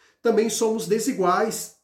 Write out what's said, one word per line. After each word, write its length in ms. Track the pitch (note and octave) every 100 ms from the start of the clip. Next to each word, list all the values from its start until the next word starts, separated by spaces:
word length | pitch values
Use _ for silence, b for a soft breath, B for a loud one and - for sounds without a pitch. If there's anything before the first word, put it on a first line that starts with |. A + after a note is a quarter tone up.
| b b
também 280 | A#3 G#3+ A#3
somos 380 | - A3+ A3 E3+
desiguais, 880 | A3 A3+ F#3 F3+ F#3 A3 A3 - -